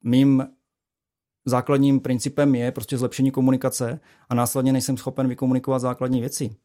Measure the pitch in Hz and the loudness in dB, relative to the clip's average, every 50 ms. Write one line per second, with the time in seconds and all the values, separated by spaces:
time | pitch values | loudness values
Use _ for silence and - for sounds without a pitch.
0 | - 117 120 131 135 139 135 131 131 135 _ _ _ _ _ _ _ _ _ _ | 0 2 4 4 6 6 4 2 0 -4 _ _ _ _ _ _ _ _ _ _
1 | _ _ _ _ _ _ _ _ _ 131 123 123 127 - 143 139 139 139 139 135 | _ _ _ _ _ _ _ _ _ -2 -2 -2 0 0 2 4 4 4 4 2
2 | 131 - 127 120 - 143 - - 147 143 135 120 120 123 127 - 110 - 143 123 | 2 0 -4 -2 -2 -4 -2 0 2 2 2 2 0 -4 -4 -6 -8 -6 -4 -2
3 | 127 120 - - 131 135 127 135 131 131 131 127 131 131 - - 127 117 135 160 | -2 -4 -2 0 0 0 2 2 2 2 2 2 0 -2 -2 -2 -6 -6 -6 -8
4 | _ _ _ _ _ _ 123 120 123 120 - 135 127 131 135 131 127 - 135 120 | _ _ _ _ _ _ 0 0 0 0 0 0 0 2 2 0 0 -2 -4 -4
5 | - 131 127 - 131 127 123 - 143 127 131 127 127 - 131 127 123 127 123 - | -4 -8 -4 -2 -2 -2 -2 -2 -2 0 0 0 0 -2 -2 -2 -2 -2 -4 -4
6 | 127 127 127 127 117 131 - - 143 117 110 _ _ | -2 -2 -2 -2 -2 -4 -6 -6 -6 -6 -8 _ _